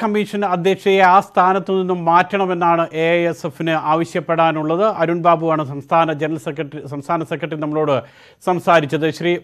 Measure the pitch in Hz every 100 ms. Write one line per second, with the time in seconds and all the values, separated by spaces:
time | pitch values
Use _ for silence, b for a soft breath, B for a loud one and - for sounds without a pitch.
0 | 220 214 208 202 202 180 185 190 202 190
1 | 180 190 196 196 185 190 190 190 185 180
2 | 165 175 180 196 185 175 175 170 165 160
3 | 165 175 170 160 160 - 165 156 151 160
4 | 165 180 151 165 165 156 156 170 214 180
5 | 165 170 170 165 165 156 135 139 139 165
6 | 165 147 156 160 170 147 147 151 135 143
7 | - 170 156 156 160 156 151 156 147 127
8 | - b b b - 175 190 170 147 160
9 | 156 147 170 170